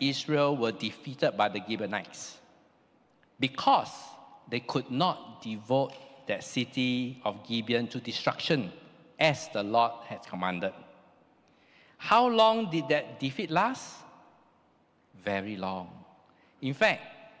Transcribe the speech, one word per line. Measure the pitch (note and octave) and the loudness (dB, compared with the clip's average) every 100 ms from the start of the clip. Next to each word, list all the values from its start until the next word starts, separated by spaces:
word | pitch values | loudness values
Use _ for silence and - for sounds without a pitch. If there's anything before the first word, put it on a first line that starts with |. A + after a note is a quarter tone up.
Israel | C3+ C3+ - D3 C#3+ C#3+ | -2 0 0 2 4 2
were | A#2 | 0
defeated | G#2 A2 - C#3+ C3 D3 G2 | 0 -6 -6 -12 0 0 4
by | G#2 | 2
the | G#2 G2 | 0 -4
Gibeonites? | G#2+ G2+ G#2 F2+ - - - - _ _ _ _ _ _ _ _ - | -4 -2 -4 -8 -14 -14 -16 -20 _ _ _ _ _ _ _ _ -2
Because | C3 - - A#3 G#2+ - - - - - - | -2 0 4 4 2 -8 -18 -20 -20 -20 -6
they | A#2+ | -6
could | - C#3 B2 | -2 -2 0
not | B2+ F3+ - - A2+ | 0 0 0 -8 -12
devote | A2+ G#2+ G#2+ C3 C3 - - - - | -10 -8 0 2 2 -4 -18 -10 -6
that | - | -6
city | - - B2 - B2+ B2 B2 C3 | -4 -4 -2 0 0 0 -2 -4
of | G#2+ G2+ - | -6 -6 -4
Gibeon | A#2 A2 A#2 A#2+ | -4 0 0 0
to | B2 | -6
destruction, | - - - - - D3+ F#2 - - - - - | -6 -4 -2 -2 0 0 0 -8 -20 -20 -10 2
as | D#3 C#3+ - | 2 2 -2
the | G#2+ | -4
Lord | G2+ A#2 A#2 - | 2 4 4 0
had | - A2 - | -12 -12 -10
commanded. | F2+ F#2 F2 F#2+ - - - _ _ _ _ _ _ _ - - - | -4 -2 0 -4 -6 -16 -20 _ _ _ _ _ _ _ -20 -20 -6
How | - A3 B3 | 4 6 6
long | A3+ A3 A3+ G#3 | 6 6 6 0
did | D#3+ C3+ | 0 2
that | D3 - A#2+ | 0 -2 -6
defeat | C3+ C3+ E3 | -4 -4 0
last? | D#3+ A3+ G#3 - - - - - _ _ _ _ _ _ _ _ F#2+ | 2 2 -2 -12 -18 -20 -20 -20 _ _ _ _ _ _ _ _ -10
Very | G2+ G2 G2+ G2+ | -2 -2 -2 -6
long. | F#2 F#2+ F2 - - - _ _ _ _ | -4 -6 -8 -16 -20 -20 _ _ _ _
In | C3 | -6
fact, | C#3 G#3+ C#3+ - - - - | 2 4 2 -6 -20 -20 -20